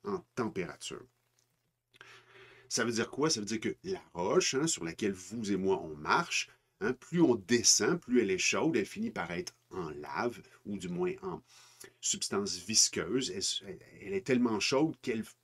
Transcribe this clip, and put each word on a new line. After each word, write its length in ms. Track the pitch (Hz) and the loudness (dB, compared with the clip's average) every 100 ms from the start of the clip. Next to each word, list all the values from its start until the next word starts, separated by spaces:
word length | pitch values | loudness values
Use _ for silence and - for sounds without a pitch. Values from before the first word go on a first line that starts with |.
en 200 | 101 92 - | -4 -6 -6
température. 680 | - 110 95 82 71 - - - _ _ _ _ _ _ _ _ _ - - _ - - - - | -4 -4 -4 -6 -8 -10 -12 -16 _ _ _ _ _ _ _ _ _ -20 -20 _ -20 -20 -20 -6
Ça 140 | - | 0
veut 80 | 117 | 2
dire 180 | 113 117 | 2 -2
quoi ? 180 | - 156 | 0 2
Ça 120 | 113 | 2
veut 60 | 104 | -2
dire 140 | 113 | -2
que 160 | 104 - | -2 -4
la 180 | 92 92 - | -6 -8 -8
roche, 400 | 85 92 165 - | -4 2 4 4
hein, 120 | 135 160 | 0 0
sur 160 | - | -2
laquelle 300 | 82 82 104 | -6 -2 -2
vous 400 | 95 - 117 104 | -2 -8 -6 -2
et 40 | 98 | 0
moi 240 | 95 92 | 2 0
on 140 | 82 | -2
marche, 560 | 76 78 135 170 - - - _ _ | -8 0 0 2 -4 -4 -12 _ _
hein, 140 | 110 | -4
plus 260 | 127 - 175 | -4 -2 4
on 160 | 156 113 | 6 6
descend, 640 | 92 117 - - 110 175 | 4 4 6 4 4 2
plus 200 | - 123 | 4 4
elle 120 | 101 | 4
est 60 | 92 | 2
chaude, 360 | - 104 143 | 2 2 2
elle 120 | 117 98 | 2 0
finit 260 | 101 113 | -4 -6
par 180 | 104 85 | -4 -4
être 240 | 87 87 _ _ | -4 -6 _ _
en 200 | 95 80 | -8 -6
lave, 500 | 73 73 76 120 110 - - 104 | -8 -8 -2 -2 -4 -18 -16 -10
ou 100 | 101 | -8
du 120 | 90 | -6
moins 240 | 87 90 92 | -2 -2 -4
en 180 | 92 80 _ - - _ - _ | -8 -10 _ -20 -20 _ -20 _
substance 560 | - 104 - 101 101 90 | -4 -4 -2 -2 -2 -6
visqueuse. 760 | 90 107 - - 82 123 85 | 0 4 4 2 -2 -2 -2
Elle, 480 | 95 - - 98 90 - - | -4 -4 -4 -8 -16 -16 -16
elle 140 | 98 | -4
est 120 | 98 - | -4 2
tellement 320 | 127 120 107 | 2 4 2
chaude 380 | - 135 156 - | 2 2 2 0
qu'elle 220 | - 113 104 - | -6 -4 -6 -14